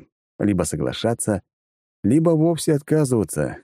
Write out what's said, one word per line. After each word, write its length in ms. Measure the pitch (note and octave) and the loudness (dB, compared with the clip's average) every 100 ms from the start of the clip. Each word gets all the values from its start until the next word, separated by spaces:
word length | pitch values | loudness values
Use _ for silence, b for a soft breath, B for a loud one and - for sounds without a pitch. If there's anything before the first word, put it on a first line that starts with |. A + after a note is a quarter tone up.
| - _ _ - | -16 _ _ -2
либо 240 | - F3 | 0 0
соглашаться, 800 | F2 - C2 - A2 A#2+ - G2 - _ _ _ _ _ | 0 -2 -4 -2 -4 -2 -2 -4 -6 _ _ _ _ _
либо 260 | G2+ C#3+ E3 | 0 2 2
вовсе 440 | D#3+ E3 D#3+ - | 2 2 0 0
отказываться, 840 | D3 - D#3 C#3 A#2+ F2+ D2+ C2+ - | -2 0 0 2 0 0 -2 -6 -6